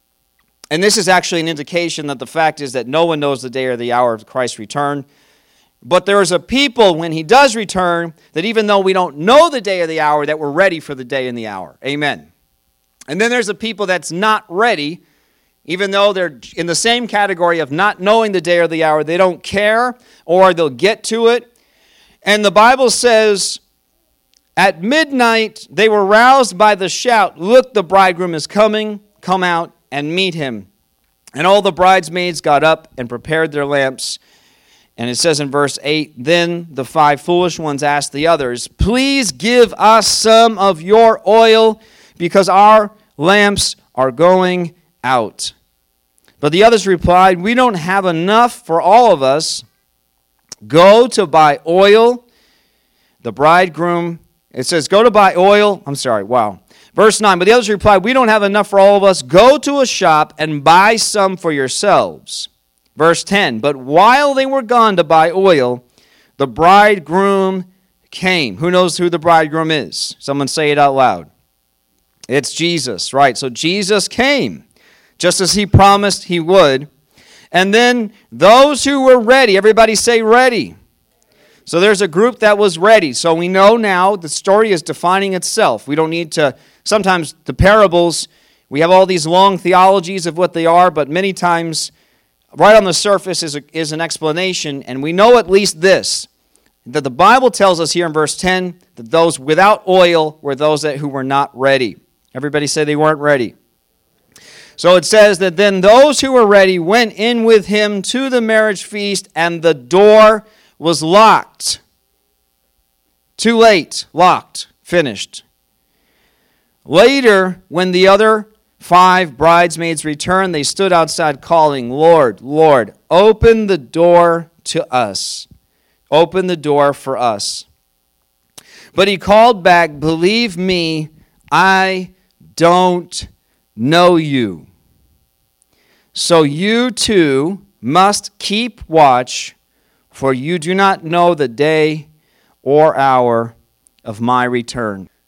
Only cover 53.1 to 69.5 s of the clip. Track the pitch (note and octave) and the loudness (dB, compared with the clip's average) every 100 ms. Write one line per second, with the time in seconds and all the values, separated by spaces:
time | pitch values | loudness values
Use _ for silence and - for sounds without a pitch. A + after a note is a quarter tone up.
53.1 | _ A#2 G2+ D3 F3 F#3 D3 F3 F3 E3+ | _ -14 0 4 4 2 -2 -4 -4 -6
54.1 | E3+ _ _ _ - B2+ E3+ C3+ G3 A#3 | -10 _ _ _ -10 -4 -4 0 2 4
55.1 | G#3 F#3+ E3 F#3 G#3 G#3 F#3 - C#3 C3 | 4 2 4 4 4 2 -2 -8 -8 -4
56.1 | A2 G2 B2 G#2+ F2+ _ _ _ - G#3+ | -4 -2 -2 -2 -6 _ _ _ 0 2
57.1 | - G#3 F3+ F#3 A#3+ G#3 G3+ G#3+ G3 F#3+ | 2 0 2 2 2 0 -2 2 2 2
58.1 | C4 A#3+ A3 G3+ G#3 G3+ G3 G3 G3+ G3 | 0 2 2 0 -2 0 4 4 4 2
59.1 | F#3 B2+ E3 A#3+ D4 C#4+ C#4+ C4 - F3+ | 0 0 4 6 4 0 -2 -2 -2 0
60.1 | D#3 D#3 - D#3 D3 C#3 F3 G3+ A#3 - | 0 0 -6 -8 -2 2 4 4 0 -2
61.1 | G#3+ F#3+ F3+ E3+ D3 C3 - - D#3+ G2 | -2 -2 -2 -4 -4 -4 -4 0 0 0
62.1 | D2 - - - _ _ _ _ - D#3 | -6 -16 -16 -16 _ _ _ _ -2 0
63.1 | D#3+ - G3+ F3+ A2+ C3+ C#3 B2+ D#3 G#3 | 0 -2 -4 -2 -2 -4 -6 -2 2 4
64.1 | C4 D4 C4+ C4+ C4+ A3 A#3+ A3+ F#3 D#3 | 4 2 -2 -2 -4 -2 0 2 0 2
65.1 | E3 D#3+ F3+ F#3+ D#3+ B2 B2 - _ _ | 2 2 2 2 2 0 -4 -12 _ _
66.1 | _ _ - C#3 A2+ E3 G3 G#3 G3+ C#3+ | _ _ -8 -6 0 4 6 4 0 -2
67.1 | F3 G3 G3 F#3+ F#3+ F3+ _ _ _ _ | -2 0 0 -2 -4 -10 _ _ _ _
68.1 | - F#3 F3+ C3 F#2 E3 F3+ F3+ - F3 | -8 -4 -2 -4 -4 -2 0 0 -2 -4
69.1 | E3+ D#3+ E3 D#3 | -2 2 2 2